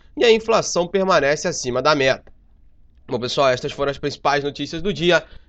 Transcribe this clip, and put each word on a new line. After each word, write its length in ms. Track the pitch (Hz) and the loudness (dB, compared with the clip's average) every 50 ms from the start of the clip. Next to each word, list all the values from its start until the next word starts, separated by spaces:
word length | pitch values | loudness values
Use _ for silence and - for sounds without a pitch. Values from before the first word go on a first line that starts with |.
| - - - | -20 -10 -2
e 80 | 294 240 | 2 4
a 60 | 233 | 4
inflação 540 | 226 220 220 220 226 185 156 - - 196 180 | 4 4 2 0 0 0 0 -2 -2 -4 -2
permanece 600 | 170 - 196 190 190 180 156 135 139 151 151 - | -2 -2 -2 0 2 2 2 2 2 0 0 -2
acima 340 | 180 147 - - 127 120 127 | -4 -6 -6 -6 -4 -2 0
da 140 | 131 151 156 | 2 2 2
meta. 380 | 143 135 131 120 - - - - - _ _ _ _ - - - - - - _ _ - | 4 2 2 0 -2 -6 -18 -20 -20 _ _ _ _ -20 -20 -20 -20 -20 -20 _ _ -10
Bom, 100 | - 135 | -8 -6
pessoal, 300 | 113 120 123 - 156 139 | -6 -4 -4 0 2 2
estas 240 | 131 127 123 - 139 | 2 2 0 -2 -6
foram 200 | - - 139 139 | -6 -4 -4 -4
as 60 | 139 | -4
principais 460 | - - 143 - - - 147 139 143 139 | -4 -6 -8 -6 -2 -2 0 0 0 -2
notícias 380 | 143 135 - 143 143 165 165 | -4 -6 -8 -8 -8 -8 -6
do 100 | 160 208 | -4 -4
dia 320 | 175 139 165 175 170 156 - - - - - | -4 0 2 2 2 2 0 -4 -16 -20 -20